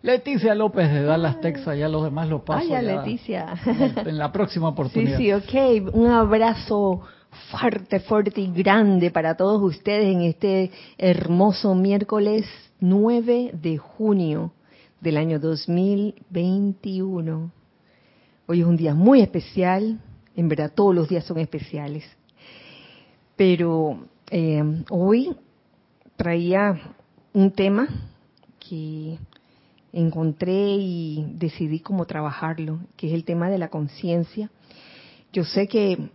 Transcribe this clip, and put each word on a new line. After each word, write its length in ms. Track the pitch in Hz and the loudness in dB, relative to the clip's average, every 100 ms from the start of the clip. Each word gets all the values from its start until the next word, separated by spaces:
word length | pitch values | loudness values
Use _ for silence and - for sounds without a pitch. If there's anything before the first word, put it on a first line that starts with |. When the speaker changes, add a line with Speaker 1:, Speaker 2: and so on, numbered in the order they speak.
Speaker 1:
Leticia 520 | 220 254 - 262 214 | 0 0 0 0 0
López 360 | 208 214 202 160 | 2 0 2 2
de 120 | 143 | 2
Dallas, 340 | 143 165 160 - | 2 2 0 -2
Speaker 2:
Ah. 40 | |
Speaker 1:
Texas. 340 | 165 139 - 143 | -4 -4 -6 -4
Ya 120 | 156 | -2
los 140 | 156 | -2
demás 240 | 156 143 160 | -4 -4 -4
los 120 | 156 | -4
paso 180 | - 226 339 | -4 -4 -2
Speaker 2:
Vaya, 100 | 262 | -2
Speaker 1:
ya 160 | 233 190 | -2 -4
Speaker 2:
Leticia. 520 | 139 240 - 185 165 180 - | -6 -8 -8 -8 -8 -6 -4
Speaker 1:
en, 420 | 226 262 226 165 | 0 0 -2 -6
en 100 | 156 | -4
la 140 | 147 | -4
próxima 360 | - 190 175 160 | -2 -4 -2 -2
oportunidad. 500 | 143 131 226 135 135 | -2 -2 0 0 0
Speaker 2:
Sí, 60 | |
sí, 80 | 220 202 196 262 262 226 | 0 0 0 0 4 2
ok. 120 | 190 | 2
Un 120 | 226 233 | 2 4
abrazo 920 | 233 226 220 226 220 - 208 196 180 - - _ - - | 4 4 4 2 0 -2 0 0 -2 -8 -20 _ -20 -14
fuerte, 500 | - 240 214 185 196 | -4 -2 -2 -4 -4
fuerte 400 | - 214 202 208 | 0 0 0 -2
y 100 | 190 | -2
grande 580 | 175 190 208 208 190 175 | 0 4 6 6 4 4
para 260 | 165 160 165 | 2 -2 0
todos 240 | 190 214 | 2 2
ustedes 440 | 190 147 - 208 202 | 0 -2 -2 2 2
en 80 | 180 | 2
este 480 | 170 160 202 190 185 - - - | 0 0 0 0 -2 -6 -20 0
hermoso 760 | 185 180 160 175 208 190 208 | 2 2 2 4 4 2 2
miércoles 720 | 190 196 202 202 214 208 220 208 - _ _ | 2 2 2 0 0 0 0 -4 -12 _ _
nueve 720 | 180 196 220 240 233 240 247 170 | 2 4 4 2 2 0 -2 -6
de 160 | 165 156 | -4 -6
junio 760 | - - 214 202 165 156 165 _ _ _ _ _ | -8 -4 0 2 0 -2 -6 _ _ _ _ _
del 140 | 165 151 | -2 0
año 200 | 160 156 | 0 0
dos 280 | 160 156 - | -2 -4 -2
mil 460 | 175 190 202 208 - - | 0 2 0 -2 -8 -8
veintiuno. 1200 | 175 180 196 202 190 202 190 190 180 160 160 165 _ _ _ _ _ _ _ _ _ - | -4 0 0 -2 -4 -8 -6 -4 -4 -6 -6 -8 _ _ _ _ _ _ _ _ _ -2
Hoy 140 | 170 | 2
es 60 | 170 | 4
un 100 | 170 | 2
día 160 | 160 | 2
muy 260 | 147 202 269 | 4 8 8
especial, 800 | 196 175 - - 180 190 220 220 - - _ - | 6 0 -4 -2 0 0 -2 -6 -12 -20 _ -2
en 120 | 170 | -2
verdad 240 | 151 151 | 0 -2
todos 200 | - 202 | 2 4
los 140 | 175 151 | 4 2
días 160 | 175 | -2
son 140 | - 160 | -4 -6
especiales. 680 | 160 151 - 151 143 151 - _ _ _ - - - - - - _ _ _ - | -6 -8 -10 -10 -10 -12 -14 _ _ _ -20 -20 -20 -20 -20 -20 _ _ _ 0
Pero, 640 | 190 170 170 160 156 95 - _ - | 2 4 2 0 -2 -4 -14 _ -6
eh, 320 | 180 160 151 151 156 - | -2 0 0 0 -4 -4
hoy 440 | 185 185 233 285 - _ _ _ _ _ _ _ - | 0 2 2 0 -8 _ _ _ _ _ _ _ -8
traía 640 | 170 170 175 190 202 165 - - _ _ _ | -2 0 0 2 2 -2 -8 -20 _ _ _
un 180 | 202 196 | 2 4
tema 340 | 196 196 202 285 - - _ _ _ _ _ | 4 0 0 -2 -6 -12 _ _ _ _ _
que 580 | - 160 156 156 156 160 - _ _ _ _ _ _ | -14 -10 -10 -10 -10 -12 -16 _ _ _ _ _ _
encontré 840 | 170 165 160 160 151 180 190 202 196 | -2 0 0 -4 -2 -2 0 0 -2
y 500 | 190 170 160 151 151 | -4 -6 -6 -6 -8
decidí 460 | 165 165 - 156 160 | -6 -6 -4 -4 -4
cómo 260 | - 190 165 | -4 -6 -4
trabajarlo, 720 | 156 151 135 160 160 156 160 180 - | -6 -6 -6 -6 -6 -6 -8 -12 -10
que 120 | 160 | -4
es 60 | |
el 100 | 165 | -4
tema 260 | 165 170 175 | -2 -2 -2
de 80 | 196 | -2
la 100 | 165 | -4
conciencia. 840 | 160 143 - 180 170 160 - 214 _ _ - - - - - _ | -6 -8 -6 -2 -2 -2 -8 -12 _ _ -20 -20 -20 -20 -20 _
Yo 120 | 196 | -6
sé 240 | 160 - 202 | -2 -2 0
que 420 | 226 202 170 147 | 0 0 -2 -6